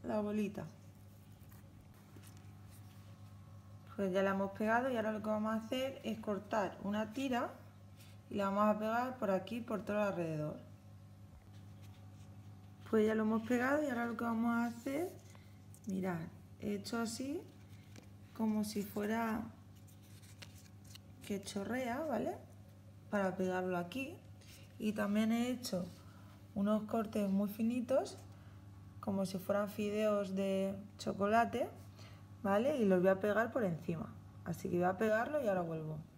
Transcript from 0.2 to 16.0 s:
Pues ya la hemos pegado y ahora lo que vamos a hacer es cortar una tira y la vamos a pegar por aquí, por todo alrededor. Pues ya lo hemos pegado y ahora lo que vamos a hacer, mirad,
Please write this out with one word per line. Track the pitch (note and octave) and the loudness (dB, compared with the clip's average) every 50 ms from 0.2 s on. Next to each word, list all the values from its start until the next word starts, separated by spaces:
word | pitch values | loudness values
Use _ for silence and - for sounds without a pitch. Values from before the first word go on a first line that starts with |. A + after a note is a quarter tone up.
| G#3 G#3 G#3 G#3+ G#3 F#3+ - - - - - - - - - - - - - - - - - - - - - - - - - - - - - - - - - - - - - - - - - - - - - - - - - - - - - - - - - - - - - - - - - - - - - | 0 0 0 0 0 0 -2 -4 -8 -8 -12 -16 -18 -20 -20 -18 -20 -20 -20 -20 -18 -20 -18 -18 -18 -18 -18 -18 -18 -18 -20 -20 -20 -20 -20 -20 -20 -18 -18 -18 -18 -16 -18 -18 -18 -18 -18 -16 -18 -18 -16 -16 -16 -16 -16 -16 -16 -16 -16 -16 -16 -16 -16 -16 -16 -16 -16 -18 -18 -16 -18 -16 -16 -14 -4
Pues | - G3+ F#3+ F3+ | 0 0 2 4
ya | G3 | 4
la | G3 G3 | 4 4
hemos | G3 G3 G3 G3 | 4 2 2 0
pegado | G3 - A3 G#3+ A3 A#3+ B3 C4+ | 0 0 2 4 4 4 4 2
y | B3+ A3+ | 2 2
ahora | G#3+ G#3+ G#3+ | 0 0 0
lo | G#3+ G#3 | -2 0
que | A3 | 0
vamos | G#3+ G#3+ G#3+ G#3+ | 0 2 2 2
a | A3 A3 A3 | 0 0 0
hacer | - - B3+ C4 C4+ C4+ - - | 0 -2 0 0 -2 -4 -4 -4
es | A3 A3 G#3+ | -4 -4 -2
cortar | - - G#3 F#3+ G3+ - - A3+ G3 E3+ - - - | -2 -2 -2 -2 -2 0 0 2 2 2 -2 -4 -4
una | G3 G#3 G#3 A3 G#3+ | -2 0 0 0 -2
tira | G#3+ C4+ C4+ C#4 B3 A#3 C4+ F4+ - - - - - - - - - - - - - - - - | -2 -2 0 2 2 2 0 0 -4 -10 -16 -18 -20 -20 -20 -20 -20 -18 -18 -18 -18 -18 -14 -6
y | - | -2
la | G3+ G3 G3 | 2 2 4
vamos | G3 G3+ G#3 G#3+ G#3 | 6 6 8 8 6
a | G#3+ | 6
pegar | G#3+ A3 A3+ A#3 B3 B3+ B3 - | 4 2 2 2 2 0 -2 -2
por | A#3 G3 | 2 2
aquí, | F#3+ F#3 F#3 - A3+ A#3+ | 2 2 2 0 -6 -6
por | A3+ - A3+ G3+ - | -4 -2 -4 -4 -2
todo | - G#3 G#3 | 0 2 2
alrededor. | G#3 G3+ F#3 E3+ E3+ E3 D#3+ D3+ D3+ D3+ - - - - - - - - - - - - - - - - - - - - - - - - - - - - - - - - - - - - - - - - - - - - - - - - | 2 2 2 0 0 0 0 0 -2 -2 -4 -6 -10 -16 -18 -18 -18 -20 -18 -18 -18 -18 -18 -18 -20 -18 -20 -20 -20 -18 -18 -16 -16 -16 -16 -16 -16 -16 -16 -16 -18 -18 -16 -16 -16 -16 -16 -16 -16 -16 -16 -16 -16 -18 -18 -16 -6 4
Pues | - A3 G#3+ G#3+ | 6 6 8 8
ya | A3 | 6
lo | A3 A3 | 4 4
hemos | G#3+ A3 A3 A3+ A3+ | 4 4 2 2 2
pegado | B3 A#3+ B3 C4 C#4+ D4+ | 2 4 4 4 4 4
y | D4+ C#4+ | 4 2
ahora | B3 A#3 A#3+ | 2 0 0
lo | A#3 A#3 | 0 0
que | A#3 A#3+ | 0 0
vamos | A#3 A#3 A3+ A#3 A#3 A#3 | 0 2 2 4 4 4
a | A#3 A#3 | 4 2
hacer, | A#3+ A#3 - - C#4 C4+ D4 F4 F#4+ - - - - - - - - - - - - - - - - | 0 -2 -4 -4 -2 0 0 -2 -2 -4 -8 -16 -18 -18 -18 -18 -18 -20 -18 -18 -18 -18 -12 -6 -2
mirad, | F#3+ F#3+ | -2 0